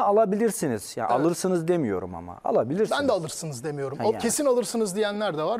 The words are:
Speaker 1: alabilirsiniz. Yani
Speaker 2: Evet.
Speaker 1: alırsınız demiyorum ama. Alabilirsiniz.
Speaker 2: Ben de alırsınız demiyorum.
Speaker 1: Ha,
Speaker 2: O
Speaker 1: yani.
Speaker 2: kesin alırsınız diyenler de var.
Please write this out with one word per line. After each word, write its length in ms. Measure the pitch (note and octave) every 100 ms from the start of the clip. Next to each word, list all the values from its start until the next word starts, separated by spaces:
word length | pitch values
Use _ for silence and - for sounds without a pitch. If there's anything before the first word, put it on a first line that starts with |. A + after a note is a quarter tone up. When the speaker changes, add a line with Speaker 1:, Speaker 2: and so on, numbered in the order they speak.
Speaker 1:
alabilirsiniz. 920 | G3+ G#3 A3 G3+ A#3 - D#3 A2 - -
Yani 120 | A2+
Speaker 2:
Evet. 80 | B2+
Speaker 1:
alırsınız 480 | D#3 F3 F#3+ F3+ D#3+
demiyorum 460 | F3 B2+ F#2 F#2
ama. 260 | F2 F2 -
Alabilirsiniz. 560 | - G#3 A#2+ E3+ A3 B3+
Speaker 2:
Ben 80 | C#4+
de 40 |
alırsınız 520 | G3+ D#3+ - D#3+ C3
demiyorum. 340 | D#3 D3 C3+ C#3
Speaker 1:
Ha, 60 |
Speaker 2:
O 80 | A#2
Speaker 1:
yani. 100 | A3
Speaker 2:
kesin 220 | A#3 A3+ C#4+
alırsınız 500 | A#3+ A3 A#3 G#3+ F#3
diyenler 420 | G#3+ G#3 G#3+ D3+
de 40 |
var. 160 | D#3+ A#3